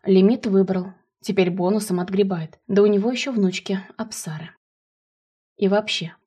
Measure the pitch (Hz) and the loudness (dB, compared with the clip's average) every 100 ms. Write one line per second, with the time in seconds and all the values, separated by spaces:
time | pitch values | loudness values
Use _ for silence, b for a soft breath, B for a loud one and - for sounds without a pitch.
0 | - 190 190 247 226 190 190 190 185 - | 2 6 6 2 2 2 2 -2 -6 -14
1 | _ _ - 196 180 185 180 214 208 180 | _ _ -4 0 0 0 -2 -2 -2 -4
2 | 180 190 196 170 160 - - 202 208 202 | -2 0 0 -2 -8 -14 -2 2 4 4
3 | 220 247 277 233 190 180 - 190 - - | 0 -2 -4 0 0 -2 -6 -6 -6 -12
4 | 214 - 165 156 165 - _ _ _ _ | -12 -12 -12 -12 -14 -20 _ _ _ _
5 | _ _ _ _ _ - 196 202 214 - | _ _ _ _ _ -4 0 0 0 -6
6 | 165 - | -8 -14